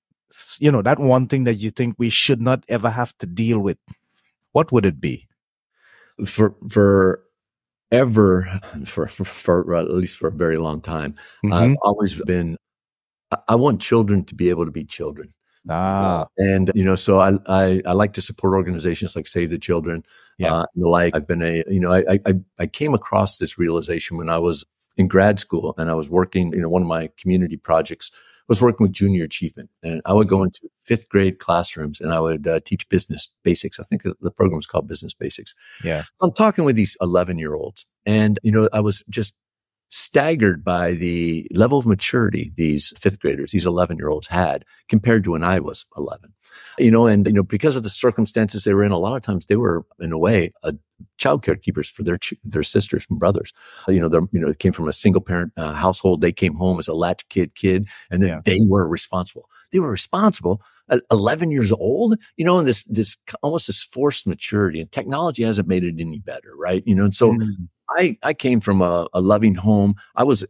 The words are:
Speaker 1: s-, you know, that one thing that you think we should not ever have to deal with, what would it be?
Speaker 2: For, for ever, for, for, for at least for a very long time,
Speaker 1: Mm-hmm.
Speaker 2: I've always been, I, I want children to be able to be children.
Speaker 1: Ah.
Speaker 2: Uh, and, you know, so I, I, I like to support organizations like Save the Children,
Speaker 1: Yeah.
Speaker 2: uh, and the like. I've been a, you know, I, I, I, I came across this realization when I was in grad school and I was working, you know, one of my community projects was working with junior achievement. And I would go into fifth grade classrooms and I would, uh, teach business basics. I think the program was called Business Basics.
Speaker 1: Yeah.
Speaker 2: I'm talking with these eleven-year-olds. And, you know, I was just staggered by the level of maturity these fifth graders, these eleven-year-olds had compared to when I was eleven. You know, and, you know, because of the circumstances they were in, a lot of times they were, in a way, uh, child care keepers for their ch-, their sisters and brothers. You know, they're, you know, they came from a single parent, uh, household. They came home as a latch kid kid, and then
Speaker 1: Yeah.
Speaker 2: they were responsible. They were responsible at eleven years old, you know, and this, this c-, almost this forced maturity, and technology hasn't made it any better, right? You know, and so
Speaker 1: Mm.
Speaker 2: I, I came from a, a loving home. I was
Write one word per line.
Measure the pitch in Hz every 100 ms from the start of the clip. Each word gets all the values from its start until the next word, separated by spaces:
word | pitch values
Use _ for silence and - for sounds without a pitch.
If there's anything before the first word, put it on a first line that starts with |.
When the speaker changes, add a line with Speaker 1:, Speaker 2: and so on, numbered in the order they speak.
| _ _ _
Speaker 1:
s-, | - - -
you | 147
know, | 135
that | 104 139
one | 139 127 123
thing | 139 123
that | 107
you | 110
think | - 120 113
we | 117
should | - - 127
not | 117 131 -
ever | 117 110
have | 113 120 -
to | 90
deal | 87 113 113
with, | 98 85 _ - _ _ _ _ _
what | 143 165
would | 123 98
it | 73
be? | 71 62 _ _ _ _ _ _ _ _ _ - 98
Speaker 2:
For, | - 107 - -
for | 107 101 98 92 - _ _ _ _ _ _ -
ever, | 120 131 110 101 90 90 95 - - 69
for, | - 71
for, | - 95
for | - - 90 87 85
at | 82
least | 90 90 -
for | 82
a |
very | 78 85 80
long | 80 76
time, | 82 80 73 73 - _ 104
Speaker 1:
Mm-hmm. |
Speaker 2:
I've | 87 120 143
always | 101 104 101 76
been, | - 90 85 82 _ _ _ _ _ _ -
I, | - -
I | 117
want | 139 101
children | - 117 104 101 85
to | -
be | 87
able | 85 82
to |
be | 78
children. | 76 - 78 71 - _ _ _ -
Speaker 1:
Ah. | 80 95 98 98 85
Speaker 2:
Uh, | 80 -
and, | 98 98 92 98
you |
know, | 95 92
so | - 98
I, | 95 98 -
I, | 95 95 92 -
I |
like | 92 104
to | 101
support | - - 98
organizations | 95 87 90 85 82 - -
like | 76
Save | - 87
the | 82
Children, | - 87 80 82 - _ _ -
Speaker 1:
Yeah. | 87
Speaker 2:
uh, | 82 85 87
and |
the | 85
like. | 85 87 80
I've | 73
been | 87
a, | 82 82 80
you | 95
know, | 90
I, | 92 - 101
I, | -
I, | 95 - -
I | 87
came | - 151
across | 123 - 104 98 -
this | 87 -
realization | 85 82 80 85 - 87
when | 82
I | 82
was | 85 80 - _ _ -
in | 92
grad | 95 101 101
school | - 82 80 -
and | 82
I |
was | 82 76
working, | 87 90 95 87
you | 87
know, | 85
one | 90
of | 87
my | 82 80 _
community | 92 92 87 71
projects | - 82 78 82 - _ _ _ -
was | 110
working | 123 110
with | 101
junior | 95 101 92
achievement. | 80 - 82 - - _
And | 82 80 -
I |
would | 101 104
go | 95
into | 92 - - _
fifth | - 117 -
grade | 101 95 90
classrooms | - 85 87 - 73 73
and | 78
I | 82
would, | 80 80 78
uh, | 80 -
teach | 92 -
business | 92 - 80 - _
basics. | - 85 78 -
I |
think | - 104
the | 95 - -
program | - 98 82
was | -
called | - -
Business | - -
Basics. | - - - - - - -
Speaker 1:
Yeah. | 82 78 76 -
Speaker 2:
I'm | 185
talking | - 214 196 151
with | 113
these | 98 -
eleven-year-olds. | 90 90 90 85 78 76 69 - - _ -
And, | 107 107 104
you | 113
know, | 110 110
I | 107
was | 104 98 -
just | 107 104 _ _ _ _ _ _ -
staggered | - 147 147 165 107 85
by | 92 90 87
the | 87 87 85 82 82 -
level | 87 113 139
of | 117
maturity | 98 - 127 110 87 80 80
these | 80 73 - -
fifth | 98 101
graders, | 73 69 73
these | 98 87
eleven-year-olds | 87 90 82 76 76 -
had | 87 87 69 _ _ -
compared | 110 110 113
to | 95
when | 82
I | 85 92
was | 71 - - -
eleven. | 69 - _ _ _ - - -
You | 120
know, | 113 117
and, | 104 98
you |
know, | 101
because | 92 107 156 131
of |
the | 110
circumstances | - 127 113 107 - 107 107
they | 104
were | 98
in, | 104
a | 92
lot | 95 127
of |
times | 110 95 -
they | 104
were, | 113 82 - -
in | 82
a | 82
way, | 87 110 82 _
uh, | 80 73 _ _ - -
child | 135 143
care | - 78
keepers | - - 73
for | -
their | 76 87
ch-, | - -
their | - 78
sisters | 73 101 98 - -
and | -
brothers. | 87 101 - - - - -
You | 95
know, | 82
they're, | 82 90
you | 90
know, | 78
they | 76
came | 95
from | - 78
a |
single | - 107 92
parent, | - 87 85 -
uh, | 78
household. | 76 92 92 95 85
They | 87
came | 87 92 76
home | 92 90
as | 80
a |
latch | 80 87 90 -
kid | - 87
kid, | - 98 92 101 - -
and | 90
then | 95
Speaker 1:
Yeah. | 80 -
Speaker 2:
they | 95 107
were | 98 85
responsible. | 85 - 95 90 - - _ _
They | 185
were | 160
responsible | 98 - 185 214 - 87 104 _ _ -
at | 127 -
eleven | 110 104 156 170
years | 143 107
old, | 107 95 139 226 220 _ -
you | 165
know, | 180
and | 147
this, | 117 -
this | 110 107 - -
c-, | -
almost | 143 165 -
this | -
forced | - - 143 135 -
maturity, | - - 104 98 80
and | 80
technology | - - 139 170 120
hasn't | 113 104 90
made | 95
it | 87 82
any | 82 76
better, | 69 65 - 69
right? | 85 92 113
You | 95
know, | 101
and |
so | 95 117
Speaker 1:
Mm. | 117 110 98 87 _ - 151
Speaker 2:
I, | 180 110
I | 135
came | 156 131 120
from | 104 98
a, | 90 87 85
a | 90
loving | 95 104 110 92
home. | 98 104 101 98 - -
I |
was | 131 117